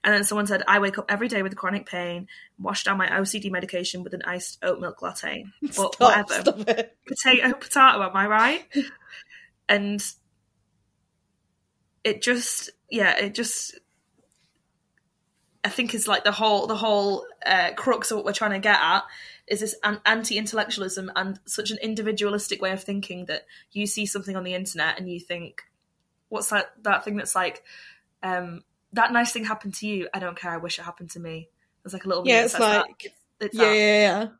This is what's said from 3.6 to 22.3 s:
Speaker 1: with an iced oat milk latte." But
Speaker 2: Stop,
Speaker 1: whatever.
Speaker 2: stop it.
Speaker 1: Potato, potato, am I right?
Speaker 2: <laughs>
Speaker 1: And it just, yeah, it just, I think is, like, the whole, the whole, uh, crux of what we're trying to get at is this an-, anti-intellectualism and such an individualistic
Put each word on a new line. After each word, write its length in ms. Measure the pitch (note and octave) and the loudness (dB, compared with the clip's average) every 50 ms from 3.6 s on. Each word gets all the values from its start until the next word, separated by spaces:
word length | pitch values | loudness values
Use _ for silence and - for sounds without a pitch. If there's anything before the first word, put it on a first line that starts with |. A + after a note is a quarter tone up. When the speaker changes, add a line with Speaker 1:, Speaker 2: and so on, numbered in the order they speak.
| F#3 F#3+ - F3 F#3 F#3 - F3+ F3+ | -6 -4 -6 -4 -4 -4 -6 -8 -8
Speaker 1:
with 100 | - - | -8 -10
an 80 | F3 - | -8 -8
iced 320 | - F3+ F3+ - - - _ F3 | -8 -8 -6 -8 -10 -10 _ -2
oat 160 | F3+ F3+ - | -2 -2 -2
milk 200 | F3+ F3 - - | -4 -10 -10 -8
latte." 440 | - F3 F3+ - - D#3+ D3+ - - G3 _ _ | -10 -8 -8 -6 -8 -6 -8 -8 -12 -16 _ _
But 120 | D4+ C#4+ - | -8 -4 -2
Speaker 2:
Stop, 260 | - G3 - - - | 0 -2 -2 4 6
Speaker 1:
whatever. 340 | B3 A#3 G3+ G#3 G3+ G3+ - - | 6 8 8 6 2 0 -2 2
Speaker 2:
stop 260 | F#3 - - G#3+ G#3 | 2 2 0 2 -2
it. 300 | A3+ A3 - A3+ - _ _ _ | 0 0 0 -2 -6 _ _ _
Speaker 1:
Potato, 480 | - C4 - - C4 B3+ B3 A#3+ B3+ C4 | -10 -8 0 4 4 6 6 4 2 0
potato, 500 | C4+ - - - C#4+ C4+ C4 A3+ G#3 G3 | -2 -4 -2 4 8 8 8 8 6 0
am 120 | F#3 F#3 | 0 2
I 100 | F#3+ G3 | 0 2
right? 380 | G#3 G#3+ G#3+ A3+ B3+ D4+ F4+ - _ - | 4 4 4 6 4 2 0 -6 _ -4
Speaker 2:
<laughs> 100 | C#4+ - - - _ _ - - - - _ - - - _ _ _ _ - | -4 -4 -4 -12 _ _ -20 -20 -20 -20 _ -20 -20 -20 _ _ _ _ 0
Speaker 1:
And 340 | G3+ G3+ G3+ G3+ G#3 G3+ - - - _ _ _ _ _ _ _ _ _ _ _ _ _ _ _ _ _ _ _ _ _ _ _ _ _ _ _ _ _ _ _ _ _ _ _ _ _ _ | 2 2 2 -2 -4 -4 -6 -8 -10 _ _ _ _ _ _ _ _ _ _ _ _ _ _ _ _ _ _ _ _ _ _ _ _ _ _ _ _ _ _ _ _ _ _ _ _ _ _
it 180 | A3 G#3 G#3+ | -2 -2 0
just, 480 | - A#3+ B3 A#3+ A#3+ - - - - - _ _ _ _ | 0 0 0 0 0 -2 -4 -4 -6 -10 _ _ _ _
yeah, 260 | - A3+ G3 F3+ - | -2 2 2 2 2
it 160 | - G3+ G3+ G3+ | 2 -2 -4 -4
just, 460 | - A#3+ - - - - - - - _ _ _ _ _ _ _ _ _ _ _ _ _ _ _ _ _ _ _ _ _ _ _ _ _ _ _ _ _ _ _ _ _ _ _ _ - | -4 -4 -4 -4 -4 -6 -10 -12 -16 _ _ _ _ _ _ _ _ _ _ _ _ _ _ _ _ _ _ _ _ _ _ _ _ _ _ _ _ _ _ _ _ _ _ _ _ -6
I 60 | G3+ | -4
think 240 | - - B3 A3+ - | -2 -2 -4 -2 -2
is, 120 | G#3+ - | -2 0
like, 180 | G#3+ G3+ - - | 0 0 2 2
the 60 | G#3 G3 | 0 0
whole, 340 | G3+ A3 A3 G#3 G3 - | 2 4 4 4 4 2
the 80 | - A3 | 0 -2
whole, 500 | G#3 A3+ A3 G#3 G3+ G3+ G3+ G3 F#3 - - - _ - | 0 2 2 2 4 4 2 0 -2 -4 -10 -16 _ 0
uh, 260 | - F#3+ F#3 F3 F3 - | 2 2 2 2 0 -2
crux 360 | - - C4 A#3+ - - - | -2 0 0 0 0 0 -4
of 60 | A3+ | -4
what 80 | G#3 G#3 | -2 -2
we're 80 | G3+ G3+ | -2 -2
trying 180 | - A3 G#3 | 0 -2 -2
to 80 | G3 G3 | -2 0
get 180 | G3 G#3+ G3+ - | 2 4 4 4
at 240 | - E3 F3+ G3+ - - - - - - - - _ | 4 4 2 2 0 -4 -16 -18 -20 -20 -20 -20 _
is 140 | - G#3 G3+ | -4 -4 -2
this 140 | G#3+ G#3 - - - | -2 -4 -4 -2 -2
an-, 180 | G#3 G#3 G3+ _ | -2 -2 2 _
anti-intellectualism 1080 | G#3 A3 A3+ A3 - A3 G#3 G#3+ G#3 A#3 A3 G#3 A3 - G3+ F#3+ F#3+ - G3 F#3+ F#3 - | 2 2 2 0 -2 -2 -2 -4 -2 -2 -2 -2 -2 -4 -4 -4 -4 -4 -6 -8 -4 -4
and 240 | F#3 F#3+ F#3+ G3 - _ | -4 -2 -2 -6 -8 _
such 260 | - - - G#3 G#3 | -6 -6 -4 -4 -4
an 60 | A3 - | -6 -4
individualistic 800 | - A3 A3 A3 G#3 A3 G#3+ F#3+ G#3 G3+ | -4 -4 -4 -2 -2 -2 0 0 0 0